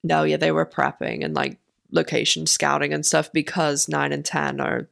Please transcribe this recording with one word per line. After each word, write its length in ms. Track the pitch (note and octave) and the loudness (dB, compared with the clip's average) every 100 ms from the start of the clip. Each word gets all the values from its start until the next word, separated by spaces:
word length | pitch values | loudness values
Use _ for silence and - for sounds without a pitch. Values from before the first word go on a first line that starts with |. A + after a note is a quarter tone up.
No, 180 | D#3+ D#3 D#3 | 2 2 2
yeah, 120 | D3+ | 2
they 140 | D#3+ | 2
were 120 | D#3 D#3+ | 2 0
prepping 580 | - C#3 - - - D#3 | 0 -2 0 -6 -4 -4
and, 80 | |
like, 240 | D3+ C3+ - _ _ _ E3 | -2 -2 -6 _ _ _ -2
location 520 | D#3 D3+ - D#3+ D#3+ | 0 0 0 0 0
scouting 440 | - D3 C#3+ C#3+ | 2 2 2 0
and 140 | D3+ D3+ | 0 2
stuff 260 | D#3 D#3 | 0 0
because 560 | D#3+ D3+ - D#3 C#3+ - | -4 -2 0 0 0 0
nine 240 | D3+ C#3+ | 0 0
and 140 | C#3+ D3+ | -2 -2
ten 340 | D3 C#3+ C3+ | -2 -2 -2
are 280 | C#3 C3+ D3+ | -2 -2 -6